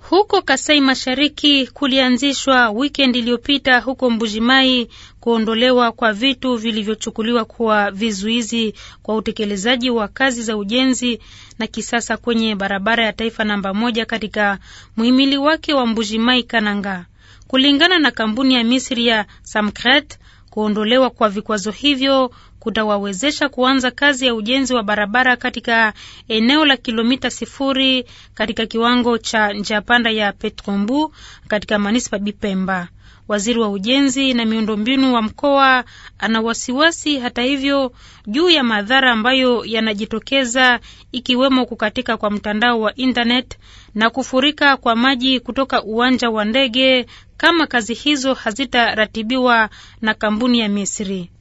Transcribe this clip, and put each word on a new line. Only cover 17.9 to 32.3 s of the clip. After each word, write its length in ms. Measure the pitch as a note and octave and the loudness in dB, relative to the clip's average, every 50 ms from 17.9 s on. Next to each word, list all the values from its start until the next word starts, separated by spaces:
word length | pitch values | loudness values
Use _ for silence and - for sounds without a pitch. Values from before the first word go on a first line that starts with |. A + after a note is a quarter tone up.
| F#4 F4 | 4 4
na 120 | D4+ B3 | 2 2
kampuni 440 | A#3+ - A3 A3 G#3+ A3+ C4+ C4 C4 | 0 0 -2 -2 0 0 2 2 2
ya 100 | B3 A#3 | 2 2
Misri 420 | A3+ B3 C4 B3 - C4 A3+ A#3 | 2 2 0 0 -2 -4 -2 0
ya 200 | A#3 A#3 A3 G3+ - - - - | 2 2 0 -2 -4 -10 -20 -20
Samkret, 760 | - - A3 G#3+ G#3 G3+ - - A#3 C4 D4 C#4+ - - - - - - - - - | -6 -4 -2 -2 -2 -4 -2 0 2 2 2 2 -2 -18 -20 -20 -20 -20 -20 -20 -12
kuondolewa 600 | - - G#3+ G#3+ G#3+ G#3 G#3+ G#3+ A3+ C4 C4 B3 | -6 -4 -2 -2 0 0 0 2 2 2 2 2
kwa 180 | - - A#3+ G#3+ | 0 0 0 0
vikwazo 420 | G3 G#3 G#3+ - A3 G#3+ F3+ G#3+ | 0 -2 -4 -4 -4 -4 -4 -6
hivyo 600 | G#3 - - C#4+ C#4+ B3+ C4 C#4 C#4 C4 C4 B3 - - - - - - | -8 -2 0 0 0 2 2 2 2 2 2 0 -4 -12 -20 -20 -20 -10
kutawawezesha 880 | - A3+ G3+ A3+ A3 G#3+ G#3 G3+ G3 G3+ G3 F#3 G#3 C#4+ D4 - D#4 C#4 | -8 -6 -4 -2 0 0 0 -2 -2 -6 -6 -2 -2 -2 -2 0 -4 -4
kuanza 420 | - - B3 B3+ C4+ C4+ B3+ B3+ | 0 0 2 2 2 2 2 0
kazi 360 | A#3+ - - C#4+ D4 B3 C4 | -2 0 0 0 2 2 0
ya 80 | B3+ A#3 | -2 0
ujenzi 400 | A3+ G#3 G#3 B3+ C#4 C4+ A#3+ B3+ | -2 -2 -2 0 0 0 0 -2
wa 80 | B3 G#3+ | -2 0
barabara 540 | G3+ G#3 G#3 G#3 G3 G#3 B3 B3+ C4 B3 | 0 -2 -2 -2 0 2 2 4 4 2
katika 560 | A#3+ - B3+ B3 - - - A#3 A3+ A3+ G#3+ G#3 - - - - - - - | 2 0 -6 -6 -6 -4 0 2 2 2 2 0 -6 -16 -20 -20 -20 -10 -4
eneo 360 | A3+ A3 A3 A#3+ C#4 D4+ D#4 | -2 0 2 4 4 4 4
la 120 | D4 C4+ | 4 2
kilomita 540 | B3 - - A#3 A3 A3+ A#3 C4 C4 - B3+ | 0 0 -4 -2 -2 0 0 0 0 -2 -6
sifuri 760 | A#3 - A#3 - - - C4+ C4+ C4+ C4 C4+ C4 C4 B3+ A#3+ - - - - - - | -6 -6 -10 -12 -6 -4 -2 -2 0 2 2 2 2 0 -2 -6 -14 -20 -20 -20 -6
katika 320 | - G#3+ G#3+ A3+ - A3+ | -6 -4 -4 -2 -4 -4
kiwango 520 | A3 - A3+ A#3 A#3+ B3 B3 A#3+ A#3+ A#3 A3+ | -4 -2 0 0 2 2 2 2 2 0 -2
cha 340 | A3+ - - A3+ G#3+ G#3 G3+ | -2 -2 0 0 0 0 -2
njia 280 | G3+ G3+ - A3 G#3 | -4 -6 -4 -4 -4
panda 300 | G3+ - A#3+ A#3+ A#3 A3+ | 0 2 2 2 2 0
ya 220 | A3 G#3+ G#3+ G3+ G3 | -2 0 -2 -2 -4
Petrombu 840 | - - G#3+ G#3 - - - G3+ G3+ G3+ G#3 B3+ C#4+ D#4 D#4 - - - - - - - - | -4 -8 -8 -8 -8 -8 -4 -2 -2 -2 0 0 -2 -2 -2 -4 -12 -20 -20 -20 -20 -8 -4
katika 300 | - G#3 G3 - A3 G#3 | -4 -4 -2 -2 -2 0
manispa 400 | G#3 G3+ G#3+ B3 A#3 - - G3+ | 0 0 0 -2 -2 -2 -6 -4
Bipemba. 720 | G3 G#3 | -4 -6